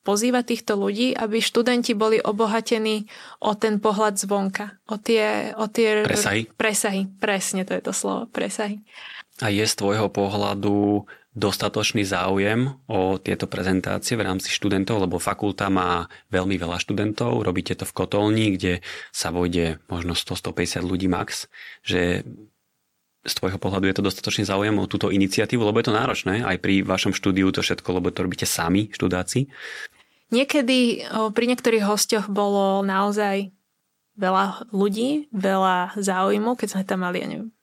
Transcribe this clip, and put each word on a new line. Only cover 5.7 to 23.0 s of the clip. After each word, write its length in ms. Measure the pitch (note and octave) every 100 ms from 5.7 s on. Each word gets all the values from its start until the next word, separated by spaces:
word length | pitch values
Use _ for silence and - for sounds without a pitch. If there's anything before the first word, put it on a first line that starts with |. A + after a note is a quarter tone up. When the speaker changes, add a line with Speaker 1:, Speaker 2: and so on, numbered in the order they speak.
Speaker 1:
tie 320 | A3 A3 G#3+
Speaker 2:
Presahy. 480 | G#3+ - G3+ G#2 A2+
Speaker 1:
presahy, 560 | - A3 G#3 G#3+ G3 F#3+ -
presne 400 | A3 G3 - F#3+
to 160 | F#3+ F#3
je 40 | -
to 80 |
slovo, 320 | G3 G3+ G3 A#3
presahy. 560 | - G3+ - G#3 G#3 - - - - - -
Speaker 2:
A 160 | A2+
je 80 | G2+
z 80 | G#2+ -
tvojho 320 | G2 G#2 G2+
pohľadu 960 | - G2 G2+ G2+ G2+ G#2 G2+ G2+ G#2 G#2 - _
dostatočný 720 | A#2 G2+ F#2 G#2 A2 G#2+ A2+
záujem 720 | G2 F#2 F#2 G2 G2+ A2 C3+ C#3 -
o 320 | G#2+ F#2 F#2+
tieto 240 | - F#2+ -
prezentácie 720 | F#2 F#2 F#2+ F#2+ G2 - A#2
v 80 | F#2+
rámci 240 | F#2 -
študentov? 560 | - G#2 G2 G2 A2+ F#2
Lebo 160 | E2+
fakulta 480 | - G2+ G#2 F#2+ G2
má 400 | F#2+ F2+ F2 E2+ - -
veľmi 240 | F#2 F#2 F#2+
veľa 240 | E2+ F2
študentov, 640 | - G#2+ G#2 G#2+ A#2+ B2 G#2
robíte 320 | F2+ F#2 -
to 80 | -
v 80 |
kotolni, 640 | - F#2 G2+ G#2+ A2 G#2+ F#2
kde 240 | F#2 F2+ - - -
sa 160 | - F2
vojde 480 | F2 F2+ F2 E2 D#2+ -
možno 320 | F2 E2+ E2
sto, 160 | -
stopäťdesiat 480 | F2 F2+ E2+ F2 -
ľudí 240 | F2+ F#2 F#2
max, 400 | F2+ A2 - - - - - -
že 400 | F#2 F2 F2+ G#2+ A2 G#2+ _ _ _ _ _